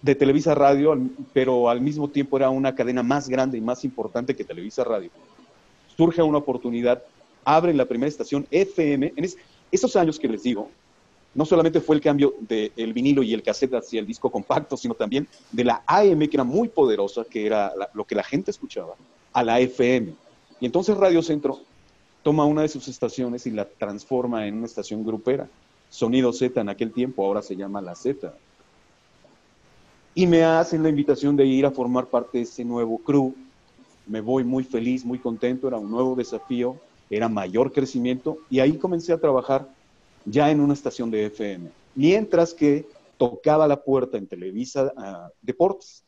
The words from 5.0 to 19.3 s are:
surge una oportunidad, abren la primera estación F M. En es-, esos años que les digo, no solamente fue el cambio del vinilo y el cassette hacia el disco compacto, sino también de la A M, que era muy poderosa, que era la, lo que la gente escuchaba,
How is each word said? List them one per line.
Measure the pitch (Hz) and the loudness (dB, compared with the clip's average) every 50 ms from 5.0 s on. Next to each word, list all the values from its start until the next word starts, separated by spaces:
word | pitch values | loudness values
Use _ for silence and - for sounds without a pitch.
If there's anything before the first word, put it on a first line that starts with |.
| 90 85 _ - - _ _ _ - _ _ _ _ _ _ _ _ _ _ | -6 -10 _ -20 -20 _ _ _ -20 _ _ _ _ _ _ _ _ _ _
surge | - 165 170 165 170 | 2 2 2 4 2
una | 165 156 151 147 | 2 2 2 0
oportunidad, | 147 143 127 123 - 123 117 117 120 120 120 120 - - _ _ _ _ _ _ _ | 0 -2 -6 -4 -4 -4 -4 0 2 2 2 2 -2 -20 _ _ _ _ _ _ _
abren | 131 147 160 170 175 160 | 2 4 4 4 4 2
la | 139 127 | 2 0
primera | - 123 117 131 147 | 0 0 -2 -2 -4
estación | 147 - 117 - 143 143 131 - | -4 -6 -8 -4 -4 -4 -4 0
F | 139 170 196 190 - - 160 147 143 | 0 0 0 0 0 0 0 2 2
M. | 135 135 165 - | 0 0 -2 -2
En | 143 165 | -4 -6
es-, | 185 - - - _ _ _ _ _ | -6 -6 -10 -20 _ _ _ _ _
esos | - 370 - 247 - | 0 0 0 2 2
años | 208 175 160 151 - | 2 2 2 0 -2
que | - | -4
les | 127 113 101 - | -4 -4 -2 -2
digo, | 123 120 101 110 - - _ _ _ _ _ _ _ _ _ _ _ _ | -4 -2 -2 -6 -10 -14 _ _ _ _ _ _ _ _ _ _ _ _
no | 131 156 | -2 0
solamente | 151 185 165 160 165 160 165 | 4 4 4 4 4 2 0
fue | 151 - 156 | 2 2 2
el | 151 | 2
cambio | 147 156 147 143 143 139 - - | 4 2 2 4 2 2 2 -2
del | 113 - 117 110 107 107 - - 113 113 | -6 -4 -2 -2 -2 -4 -4 -6 -6 -4
vinilo | 110 120 127 139 143 135 127 | -4 0 2 2 4 4 2
y | 110 113 | 2 0
el | 110 | -2
cassette | 104 - 107 - 139 127 127 | -2 -4 -2 0 -2 -2 -2
hacia | 117 113 - - 110 | -4 -6 -4 -6 -6
el | 104 | -6
disco | 98 117 - - 123 | -6 -10 -4 -4 -2
compacto, | - 107 98 - 131 151 151 - 139 | -2 -2 -4 -2 -2 -2 -2 -4 -8
sino | 123 - 120 113 | -6 -6 -6 -4
también | - 113 104 120 139 147 - _ - _ _ | -4 -4 -2 -2 -4 -4 -4 _ -20 _ _
de | - 113 120 | -4 0 2
la | 123 113 - - | 2 0 0 0
A | - 156 190 214 | 2 4 6 6
M, | 202 175 151 151 | 6 6 4 2
que | 151 - | 2 2
era | 147 131 | 0 0
muy | 120 135 190 240 | 0 0 0 0
poderosa, | 226 - 165 147 123 107 101 98 98 - 120 113 | 0 2 2 2 4 4 0 -2 -4 -4 -8 -10
que | - - 113 104 | -8 -6 -4 -2
era | 107 110 107 101 98 69 | 0 0 0 0 -2 -4
la, | 95 98 - _ | -6 -8 -8 _
lo | 107 104 | -10 -8
que | _ - | _ -4
la | 104 98 | -4 -4
gente | - - 151 196 - | -2 -4 -4 -4 -4
escuchaba, | - - - - - - - 82 90 _ - _ _ _ _ _ | -8 -8 -12 -12 -10 -12 -12 -12 -16 _ -20 _ _ _ _ _